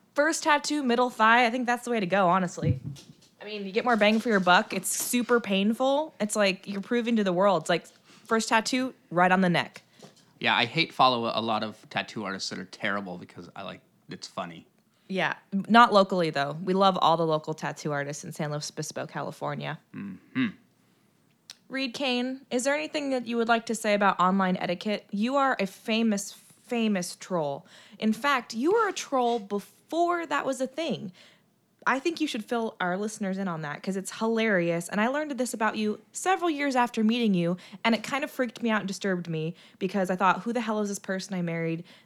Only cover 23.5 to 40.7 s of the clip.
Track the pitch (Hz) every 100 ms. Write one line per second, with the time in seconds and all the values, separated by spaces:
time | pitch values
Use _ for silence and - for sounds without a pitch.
23.5 | 233 226 220 214 208 202 - 180 196 185
24.5 | 185 - 175 214 208 - 202 233 277 269
25.5 | 247 196 - - 220 226 202 - - -
26.5 | _ - 240 220 196 175 - - 180 147
27.5 | 139 - - - - 220 220 285 262 240
28.5 | 226 294 453 415 - - 262 240 233 196
29.5 | 202 - _ _ 320 339 349 320 285 -
30.5 | 254 254 - 320 170 208 - - _ _
31.5 | _ _ _ - 254 339 320 302 233 214
32.5 | 233 226 - 180 185 214 - 190 190 190
33.5 | 165 151 147 - 190 190 - 226 226 226
34.5 | 190 170 170 175 196 226 285 302 247 247
35.5 | 214 214 214 214 208 - - 359 370 349
36.5 | 285 285 254 240 - 220 240 233 180 170
37.5 | 180 - 202 226 220 - 269 294 - 247
38.5 | - 233 214 196 196 202 185 170 160 160
39.5 | 175 - _ 185 202 185 185 190 185 226
40.5 | 240 220